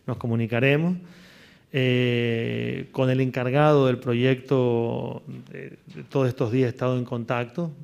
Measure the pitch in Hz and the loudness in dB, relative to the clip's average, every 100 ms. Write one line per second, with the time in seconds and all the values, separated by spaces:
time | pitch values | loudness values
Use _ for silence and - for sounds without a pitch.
0 | - 123 120 113 113 120 135 147 170 180 | -10 -6 -2 -2 0 2 2 4 2 -2
1 | - - - - - - _ 139 127 123 | -8 -20 -20 -20 -20 -20 _ 0 2 2
2 | 123 120 117 117 117 117 117 127 135 - | 2 0 0 -2 -4 -4 -6 -6 -6 -2
3 | 131 131 131 127 123 139 151 147 131 123 | 0 2 0 -2 0 2 4 6 4 2
4 | 127 120 127 127 - 135 123 117 117 123 | 0 2 2 2 0 2 2 2 -2 -4
5 | 127 131 135 127 127 139 - - - 151 | -6 -10 -12 -16 -16 -16 -16 -18 -20 -18
6 | 131 143 131 117 120 127 123 - 127 127 | -4 0 0 0 0 2 0 0 -2 -2
7 | 120 120 117 120 120 175 165 139 | -2 -6 -4 -4 -4 -6 -8 -8